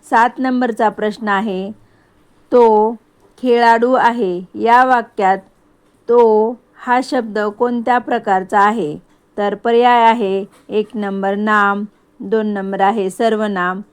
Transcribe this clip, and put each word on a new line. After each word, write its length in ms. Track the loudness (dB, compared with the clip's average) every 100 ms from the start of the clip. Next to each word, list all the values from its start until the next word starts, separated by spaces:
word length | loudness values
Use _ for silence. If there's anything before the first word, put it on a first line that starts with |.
सात 340 | 0 2 2 0
नंबरचा 500 | -2 -2 -2 0 -2
प्रश्न 380 | -2 -6 -4 -2
आहे, 440 | -2 -2 -6 -8 -12 _ _ _ _ _ _ _
तो 440 | 4 4 4 0 -4 _ _ _ _
खेळाडू 560 | 0 2 4 4 2
आहे 460 | 2 2 0 -4 -4 -10
या 280 | -4 2 4
वाक्यात 520 | 4 0 -2 -2 0 0 -6 _ _ _ _ _ 0
तो 460 | 4 4 2 0 -6 _
हा 240 | _ -2 -2
शब्द 360 | -2 -6 -4 -6 -6 -4
कोणत्या 400 | -4 -2 -2 -2
प्रकारचा 640 | -2 -6 -2 -2 0 2
आहे? 380 | 2 0 -6 -8 _ _ _ -6
तर 180 | -4
पर्याय 480 | -2 0 2 4 4
आहे, 400 | 4 2 -2 -4 -8 _ -6
एक 260 | -6 -4
नंबर 400 | -8 -6 -4 -4
नाम, 500 | -2 0 2 2 -2 -8 _ _ _
दोन 280 | -4 -2 -2
नंबर 340 | -6 -6 -2
आहे 280 | 0 0 -4
सर्वनाम 720 | -2 -2 -2 -4 -4 -4 -6 -12